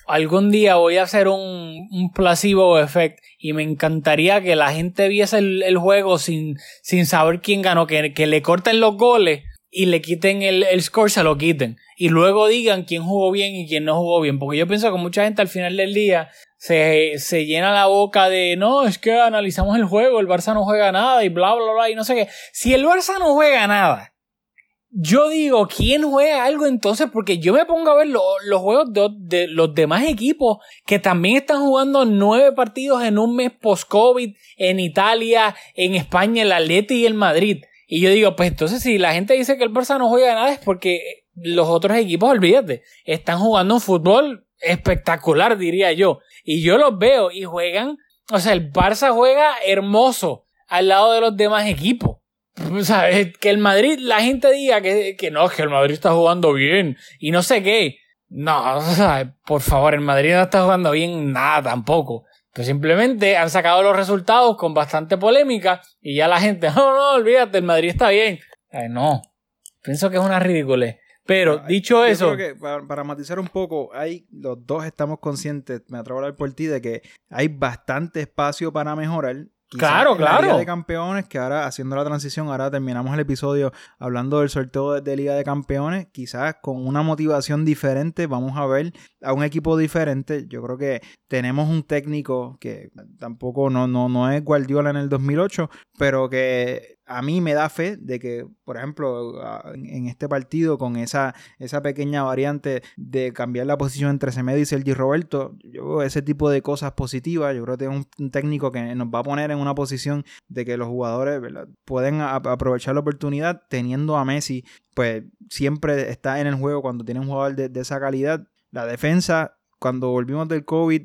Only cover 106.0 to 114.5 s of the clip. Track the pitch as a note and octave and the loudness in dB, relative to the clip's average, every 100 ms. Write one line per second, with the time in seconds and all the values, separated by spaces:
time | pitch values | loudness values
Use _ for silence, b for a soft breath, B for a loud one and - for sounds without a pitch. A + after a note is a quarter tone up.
106 | C#3 D3 C#3+ C#3+ D3 C#3 C#3 C#3+ C#3+ - | -4 -4 -6 -2 0 -2 -2 -6 -8 -8
107 | B2+ C3+ C3 E3+ D3 C3 A#2 B2+ C3+ C#3 | -8 -8 -6 -4 -4 -6 -8 -8 -6 -8
108 | C#3 - C#3 C#3 D3 D3 C3+ B2 A#2 B2 | -10 -12 -8 -6 -4 -4 -4 -6 -8 -8
109 | A#2+ A#2 C3 C#3+ D3+ D3 C#3+ C#3 C#3 C3+ | -6 -6 -4 -4 -4 -4 -4 -4 -6 -6
110 | C#3+ C#3+ C#3 B - B2+ A#2+ A#2+ A#2+ B2 | -6 -6 -8 B -16 -10 -8 -6 -6 -6
111 | A#2+ A#2+ C3+ C#3+ A#2+ - - _ - B2+ | -6 -4 -4 -6 -10 -16 -20 _ -10 -4
112 | C3 D3+ C#3+ C3+ B2+ B2 C3 B2 - C#3 | -2 -2 -4 -6 -4 -4 -2 -4 -4 -4
113 | D3 C#3+ D3 C#3+ E3 F3 _ C3 B2 C3 | -4 -6 -6 -4 -4 -6 _ -8 -6 -4
114 | D3+ D3+ C3+ C#3+ - | -2 -2 -2 -4 -6